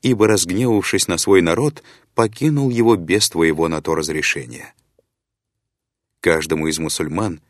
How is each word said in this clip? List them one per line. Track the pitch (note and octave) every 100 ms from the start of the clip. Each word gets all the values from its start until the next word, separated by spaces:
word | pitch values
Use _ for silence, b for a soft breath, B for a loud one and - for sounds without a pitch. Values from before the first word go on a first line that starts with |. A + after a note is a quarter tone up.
ибо, | C3 A2+ G#2+
разгневавшись | G#2+ E2+ F#2 B2 G#2 - G2 -
на | F2
свой | - F#2+
народ, | E2 F2 D3+ D3+ b b b
покинул | - A2+ G#2+ D#3 D3 C3+
его | A#2+ A2+ G#2+
без | E2 G2 -
Твоего | E2 E2 D#2 E2
на | D#2
то | D2+
разрешения». | D#2+ D#2 D#2 D#2 - A#1+ A#1 - _ _ _ _ _ _ _ _ _ _ _ _ _ _ _
Каждому | F2 D#2+ D#2+ D#2+ D#2
из | D2+
мусульман | D#2+ - D#2 D#2+ G#2+ D#2 _